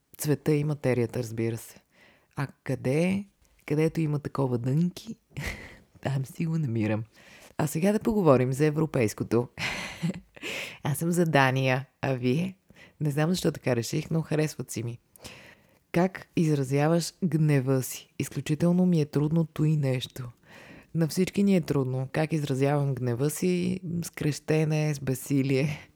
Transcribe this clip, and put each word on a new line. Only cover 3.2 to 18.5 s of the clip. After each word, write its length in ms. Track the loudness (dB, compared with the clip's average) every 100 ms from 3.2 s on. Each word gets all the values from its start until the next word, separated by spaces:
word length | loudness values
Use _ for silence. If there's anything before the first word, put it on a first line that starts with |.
| -6 _ _ _ -4
където 360 | 0 2 0
има 180 | -2 -2
такова 380 | -4 -2 0 0
дънки, 580 | 0 0 0 -2 -14 -16 _ -10 -10 -10
<laughs> 420 | -16 -20 _ -10
там 240 | -4 -4 -4
си 200 | -6 -4
го 120 | -2
намирам. 460 | -2 0 0 -2 -6 _ -20 -20 -20 -4
А 100 | -4
сега 240 | 0 0
да 80 | 0
поговорим 540 | 0 2 6 6 4
за 120 | 2 0
европейското. 840 | 2 -2 0 0 -2 0 0 0 -6 -8 -6 -10 -6 -6
<laughs> 680 | -6 -12 -16 -12 -10 -12 -6
Аз 140 | -4 -2
съм 140 | 0
за 140 | 2 4
Дания, 600 | 6 4 4 2 0 -4 _
а 120 | -2
вие? 440 | 0 0 0 -2 -8 _ -20 -20 _
Не 100 | -2
знам 180 | 0 0
защо 220 | 2 0
така 240 | -2 0 0
реших, 340 | 0 -4 -2
но 120 | -4
харесват 500 | 0 -2 -2 -4 -10
си 120 | -8
ми. 160 | -8 -10 _ -20 -20 -20 -20 -20 _ _ _ 0
Как 320 | 0 -2 -6 0
изразяваш 800 | 2 2 0 2 2 2 0 -4
гнева 600 | -2 2 4 4 2 0
си? 300 | 0 -10 -16 _
Изключително 680 | -6 -6 -4